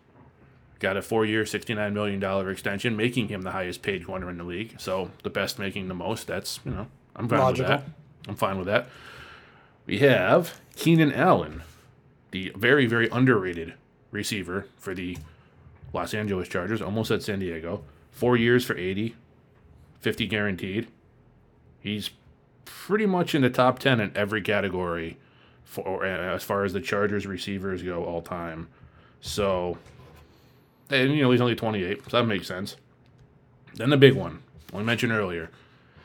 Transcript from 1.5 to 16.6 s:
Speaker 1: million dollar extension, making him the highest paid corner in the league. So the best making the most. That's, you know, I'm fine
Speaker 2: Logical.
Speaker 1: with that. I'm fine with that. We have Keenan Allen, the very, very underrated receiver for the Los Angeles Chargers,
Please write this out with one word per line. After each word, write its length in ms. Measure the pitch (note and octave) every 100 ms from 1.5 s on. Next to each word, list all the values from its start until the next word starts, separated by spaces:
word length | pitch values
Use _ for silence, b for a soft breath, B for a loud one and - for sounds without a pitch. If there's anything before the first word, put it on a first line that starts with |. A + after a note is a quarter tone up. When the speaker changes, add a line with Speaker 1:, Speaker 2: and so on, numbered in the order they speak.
| G#2 - G#2+ G#2
Speaker 1:
million 280 | G#2 G#2 G2
dollar 280 | G2 G2 F#2+
extension, 460 | F#2+ G#2+ G2+ B2 G#2+
making 320 | A#2+ B2 G#2
him 140 | G2+
the 100 | F#2
highest 300 | F#2+ F2+ E2
paid 240 | - F#2+ F2
corner 240 | F#2 F2+
in 80 | F2
the 80 | F2
league. 300 | F2 A2+ -
So 320 | - F#2 F2 -
the 60 | G2+
best 300 | G2+ F#2+ -
making 300 | G2 G2+ F#2
the 40 |
most. 320 | F#2 F2+ A2+ -
That's, 340 | F#2+ - - -
you 60 |
know, 160 | F2 A2 - _ -
I'm 140 | A2+
fine 100 | A#2+
Speaker 2:
Logical. 320 | C3 B2 B2
Speaker 1:
with 100 | - -
that. 60 | - - _ -
I'm 80 | G2+
fine 220 | G#2 F#2+
with 100 | F#2
that. 220 | G#2+ - B B B B B B B B B -
We 140 | G2+
have 560 | C3+ G#2+ F#2 D#3+ E3+ - - -
Keenan 380 | D#3+ E3 D3+
Allen, 480 | - F3+ A2 D#2 D#2 - B B _ _ _ _
the 200 | F#2 F#2 -
very, 300 | A#2+ D3 B2
very 220 | A#2 A2+
underrated 680 | B2 C3 A2 F#2 E2 E2 - _ _ _
receiver 540 | G#2 G#2+ G#2+ E2+ F#2+ - _
for 160 | -
the 240 | F#2 F#2 E2+ D#2 b b b b - -
Los 200 | F2 E2+
Angeles 340 | - G#2+ F#2 F2+
Chargers, 340 | F#2+